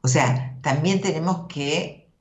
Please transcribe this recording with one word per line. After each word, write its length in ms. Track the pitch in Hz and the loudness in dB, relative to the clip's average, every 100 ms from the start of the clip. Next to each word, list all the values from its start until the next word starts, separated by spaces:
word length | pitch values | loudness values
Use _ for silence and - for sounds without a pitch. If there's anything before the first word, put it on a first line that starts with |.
o 60 | 131 | 4
sea, 500 | 151 127 - - - | 4 4 2 -2 -6
también 400 | 151 151 170 190 | -2 0 2 2
tenemos 460 | 196 156 170 175 - | 0 -2 -2 -2 -6
que 640 | 147 143 160 - - _ _ | -6 -2 -2 -4 -12 _ _